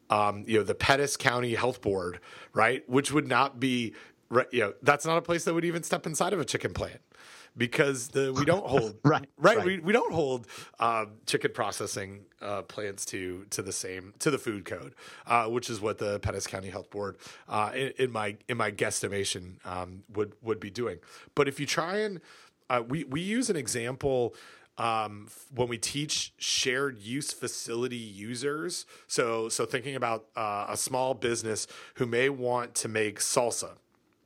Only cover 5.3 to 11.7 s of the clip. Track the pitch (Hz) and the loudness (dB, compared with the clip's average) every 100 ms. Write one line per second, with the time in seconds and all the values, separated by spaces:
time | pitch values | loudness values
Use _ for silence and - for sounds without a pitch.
5.3 | 170 185 170 170 170 - 175 - 147 180 | 0 2 2 2 -2 -2 -2 0 0 2
6.3 | 190 131 - 113 90 92 - _ - - | 2 0 0 0 -2 -6 -8 _ -20 -20
7.3 | - - - 123 - 143 131 117 139 135 | -20 -10 -2 0 4 2 2 -2 0 0
8.3 | 131 143 185 202 131 110 101 143 151 139 | 2 2 2 4 2 2 2 4 4 0
9.3 | - 170 220 185 190 160 233 466 165 139 | 4 6 6 4 0 2 2 2 2 0
10.3 | 127 117 - - - 113 113 104 110 - | 0 -6 -16 -12 0 2 2 -2 -6 -2
11.3 | 147 147 - 104 | 0 0 -2 -4